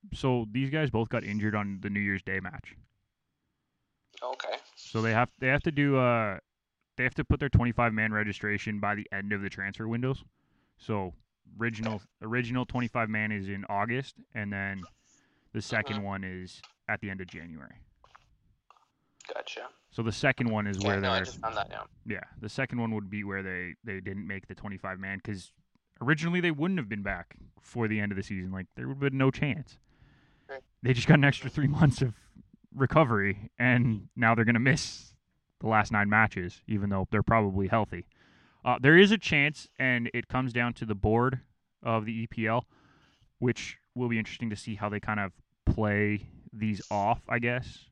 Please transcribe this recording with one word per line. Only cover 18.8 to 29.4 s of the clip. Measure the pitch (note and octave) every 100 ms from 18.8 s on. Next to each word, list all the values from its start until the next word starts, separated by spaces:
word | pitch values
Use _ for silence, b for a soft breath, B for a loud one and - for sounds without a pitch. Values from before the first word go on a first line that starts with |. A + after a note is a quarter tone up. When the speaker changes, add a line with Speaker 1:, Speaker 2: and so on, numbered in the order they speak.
| _ _ _ _ -
Speaker 2:
Gotcha. | - - - - _ _
Speaker 1:
So | -
the | A2+
second | G#2+ C#3+ B2+ A#2+
one | G#2+ G#2
is | F#2+
Speaker 2:
Yeah, | G2
Speaker 1:
where | G2
Speaker 2:
no, | F#2+
I | F#2+
Speaker 1:
they're | F#2
Speaker 2:
just | -
found | A2 A2
that | G2
now. | G2 G#2+ _ -
Speaker 1:
Yeah, | G2+ - -
the | G#2+
second | - C3+ B2
one | A2+ A2
would | G2
be | G#2
where | G2+ G2
they, | F#2+ F2+ F2+ -
they | A2+ G2
didn't | F#2 G2 F2
make | G2 -
the | F#2+
twenty-five | G#2 F#2+ G2 F#2+
man, | F#2+ G2
'cause | - G2+ - _ _ _ _ _
originally | A#2+ D#3 E3 F3+
they | F3
wouldn't | D3 E3 F#3+
have | A2+
been | G#2+
back | G2+ F#2 E2+ - - _
for | - A#2+ A2+
the | G#2+
end | G#2
of | G2
the |
season. | G2 G2 F#2
Like, | F#2+ F#2 -
there | B2+
would | C#3
have | C#3
been | C3+
no | C3+
chance. | -